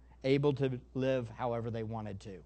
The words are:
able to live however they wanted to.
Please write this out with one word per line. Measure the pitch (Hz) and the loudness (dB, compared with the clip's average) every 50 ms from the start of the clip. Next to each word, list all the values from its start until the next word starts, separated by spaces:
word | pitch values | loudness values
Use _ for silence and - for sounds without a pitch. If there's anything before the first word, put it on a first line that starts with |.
| - - - - - | -20 -20 -20 -4 2
able | 135 135 143 143 147 143 | 4 4 6 6 4 4
to | 123 139 131 127 123 - - - | 4 2 0 0 -2 -8 -6 -4
live | 131 131 131 131 131 120 110 113 | 0 2 2 2 2 0 -4 -6
however | 117 123 123 117 117 113 117 | -4 -2 -2 -2 -2 -2 -4
they | 110 117 110 | -4 -4 -4
wanted | 110 113 110 107 104 101 98 | -4 -4 -6 -6 -6 -8 -8
to. | - 113 95 87 73 | -10 -12 -12 -14 -14